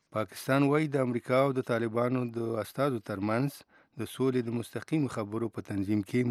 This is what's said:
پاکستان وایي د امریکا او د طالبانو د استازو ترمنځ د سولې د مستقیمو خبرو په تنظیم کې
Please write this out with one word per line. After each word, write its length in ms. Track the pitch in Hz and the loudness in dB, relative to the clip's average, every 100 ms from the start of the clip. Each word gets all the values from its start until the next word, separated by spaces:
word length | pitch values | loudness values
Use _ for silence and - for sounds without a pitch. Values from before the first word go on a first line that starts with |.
| _ 110 | _ -6
پاکستان 500 | 107 - - 135 139 | -4 -6 2 4 4
وایي 160 | 147 156 | 4 2
د 200 | 139 127 | 0 0
امریکا 320 | 120 - 127 139 | -2 2 4 4
او 100 | 131 | 2
د 120 | 127 | 0
طالبانو 540 | 117 117 110 123 127 120 113 | 0 0 0 0 0 -2 -4
د 240 | 113 113 104 | -4 -4 -4
استازو 340 | - 143 120 | -2 0 0
ترمنځ 640 | - 101 104 113 139 - - _ _ - | -4 -4 0 0 0 -4 -20 _ _ -10
د 100 | 107 | -10
سولې 320 | - 131 127 117 | 0 0 2 -2
د 80 | 117 | -4
مستقیمو 500 | 110 117 - 156 131 120 | -6 -10 -4 -2 0 -2
خبرو 320 | 104 110 113 | -4 -4 -4
په 160 | - - | -6 -6
تنظیم 340 | 104 98 107 | -4 0 0
کې 280 | 98 123 123 | 2 0 2